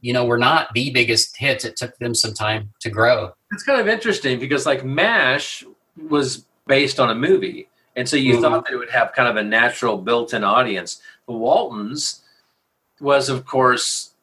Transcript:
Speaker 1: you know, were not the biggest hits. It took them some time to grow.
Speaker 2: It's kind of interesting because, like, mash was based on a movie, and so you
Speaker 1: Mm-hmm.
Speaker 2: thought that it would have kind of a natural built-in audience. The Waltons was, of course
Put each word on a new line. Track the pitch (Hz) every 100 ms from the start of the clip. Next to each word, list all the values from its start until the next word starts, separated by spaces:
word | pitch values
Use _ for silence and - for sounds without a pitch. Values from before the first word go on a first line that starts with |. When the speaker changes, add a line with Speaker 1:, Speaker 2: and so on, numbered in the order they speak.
Speaker 1:
you | 120
know, | 123 120
were | 120
not | 123 160 -
the | 113 139
biggest | 127 113 113 - -
hits. | 139 131
It | 117 -
took | 120 -
them | 120
some | 113 110
time | 104 107 110 107 _
to | -
grow. | 104 117 120 98 - _
Speaker 2:
It's | 202
kind | - 269
of | 208
interesting | 220 226 196 139 127
because, | 127 143 151
like, | 135
mash | 131 143 202 226 135 143 - - - - _ - 156
was | 147 131 131 - _ -
based | 139 139 -
on | 123
a |
movie, | 113 147 190 - - - _ _ -
and | -
so | -
you | 131
Speaker 1:
Mm-hmm. | 120
Speaker 2:
thought | 117 - -
that |
it | 127
would | -
have | 127 113
kind | - 123
of | 110
a |
natural | 107 110 120 113 120 101
built-in | 95 120 117 113
audience. | 101 110 123 98 87 - - - -
The |
Waltons | 117 117 170 - 107 104 147 - - _ _ _ _ _ _ _ _
was, | 139 139 131
of | 127 131
course | 135 127 120 - - - _